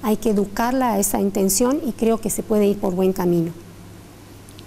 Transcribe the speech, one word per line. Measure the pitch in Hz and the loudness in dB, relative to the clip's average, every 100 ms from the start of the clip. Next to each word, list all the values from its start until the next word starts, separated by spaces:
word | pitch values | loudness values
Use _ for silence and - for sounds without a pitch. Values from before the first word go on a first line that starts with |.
hay | 214 214 | -2 0
que | 233 | 2
educarla | 202 202 - 233 262 247 | 2 0 0 0 0 2
a | 202 | 2
esa | 202 220 | 0 0
intención | 196 202 196 196 247 302 294 | 0 2 0 2 2 2 -2
y | |
creo | - 226 220 | 0 0 0
que | 208 | -2
se | - | -6
puede | - 214 202 | 0 2 2
ir | 202 | 2
por | 202 | -2
buen | 180 190 | 2 0
camino. | 185 180 175 165 - - - - - - - - - - - | 2 2 2 0 -6 -16 -20 -20 -20 -20 -20 -20 -20 -20 -20